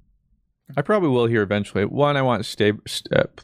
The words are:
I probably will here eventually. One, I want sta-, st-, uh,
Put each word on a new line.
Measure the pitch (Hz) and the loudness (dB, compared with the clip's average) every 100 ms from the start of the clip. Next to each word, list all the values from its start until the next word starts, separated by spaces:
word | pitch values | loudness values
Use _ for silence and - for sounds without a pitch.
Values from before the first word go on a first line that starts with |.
| _ _ _ _ _ _ - - | _ _ _ _ _ _ -10 -6
I | |
probably | 143 214 165 | 0 0 2
will | 123 117 | 2 2
here | 117 | 2
eventually. | 95 104 101 - | 2 0 -2 -2
One, | 104 131 143 143 | -2 0 0 0
I | |
want | 131 113 - | 0 -2 -4
sta-, | - 107 104 - | 0 0 0 -6
st-, | - - | -12 -2
uh, | - - - | 0 0 -6